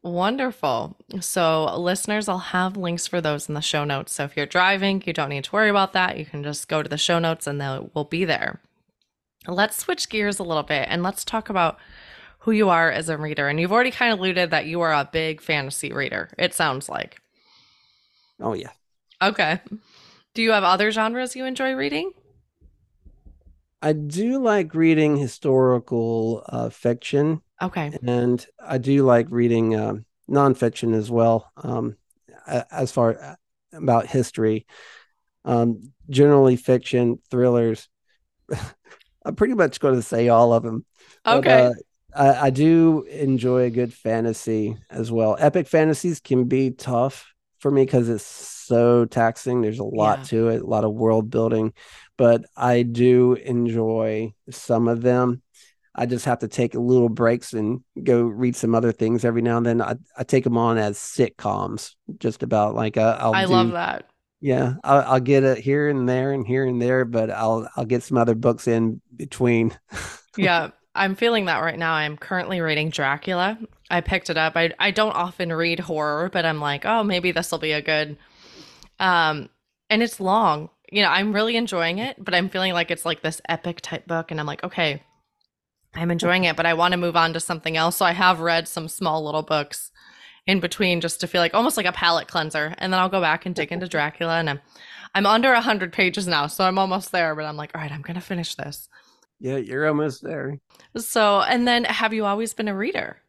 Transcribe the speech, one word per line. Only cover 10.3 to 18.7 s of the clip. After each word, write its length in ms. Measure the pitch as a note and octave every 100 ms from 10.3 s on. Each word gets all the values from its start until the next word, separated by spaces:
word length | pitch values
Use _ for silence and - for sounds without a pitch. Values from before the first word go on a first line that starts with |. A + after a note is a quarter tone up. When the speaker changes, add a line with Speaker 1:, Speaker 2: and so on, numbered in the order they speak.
| G3+
Speaker 1:
a 40 |
little 200 | F3 D#3
bit 240 | D3 D3 -
and 140 | F3
let's 220 | F3+ - -
talk 240 | A3+ G#3+
about 300 | F#3+ E3 - - - - - - _
who 120 | -
you 180 | G#3+ G3+
are 220 | E3+ E3
as 180 | - D#3+
a 80 | D3+
reader. 300 | D3+ D3+ C#3+
And 100 | D3+
you've 120 | F3
already 180 | A3 B3+
kind 220 | - A#3+
of 60 | G#3
alluded 320 | F#3+ F3+ F3
that 160 | D#3 D#3
you 140 | E3+
are 120 | E3
a 160 | D3 C#3
big 300 | E3 D#3+ D#3
fantasy 500 | - D3+ C3+ - C#3+
reader, 360 | - C3 F#2 E2 -
it 160 | F3
sounds 360 | - D#3 C3 -
like. 300 | - - - _ _ _ _ _ _ _ _ _ _ _ _
Speaker 2:
Oh, 140 | A2+
yeah. 180 | G2+ -